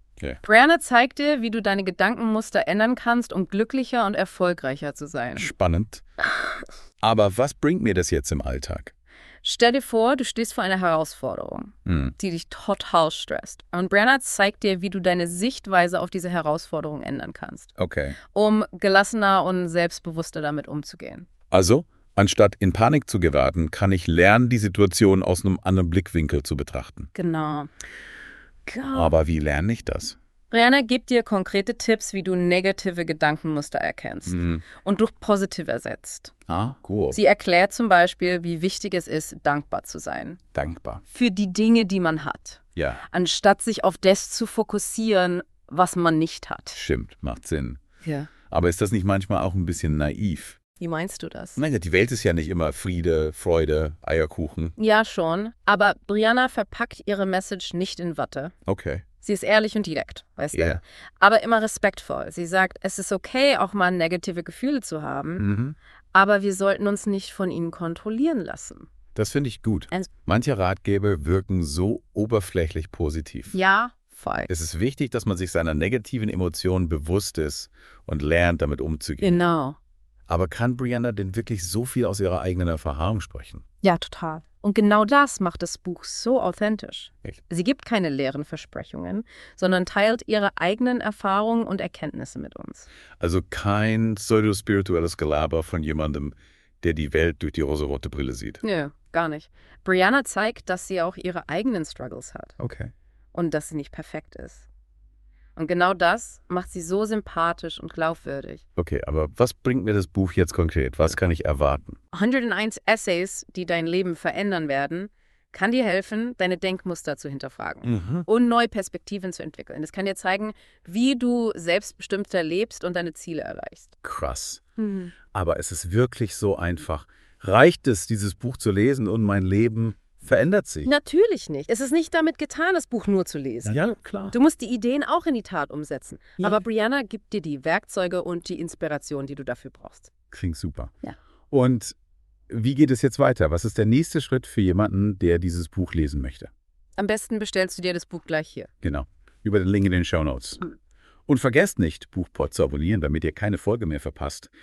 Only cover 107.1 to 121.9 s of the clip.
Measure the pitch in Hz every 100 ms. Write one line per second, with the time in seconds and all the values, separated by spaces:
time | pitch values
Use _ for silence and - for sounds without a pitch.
107.1 | 214 - - 170 170 165 - 156 - 160
108.1 | 165 - 139 - - - - 82 80 -
109.1 | 78 76 - 123 - - 127 98 101 90
110.1 | 101 92 - 87 - 82 - 65 - 78
111.1 | - 90 80 - 69 71 69 - - _
112.1 | - 214 262 233 190 214 - - 220 -
113.1 | 175 190 - - - 175 170 165 180 180
114.1 | 160 170 - 202 180 151 139 143 170 202
115.1 | _ _ _ _ - 196 254 226 185 190
116.1 | 220 240 247 185 180 190 185 190 170 -
117.1 | 143 147 139 135 - - - 120 110 90
118.1 | 170 175 226 240 233 233 214 - 180 -
119.1 | 202 185 - 156 - - - 156 - 196
120.1 | 190 185 196 214 - _ _ - 190 254
121.1 | 254 247 240 226 - 170 180 -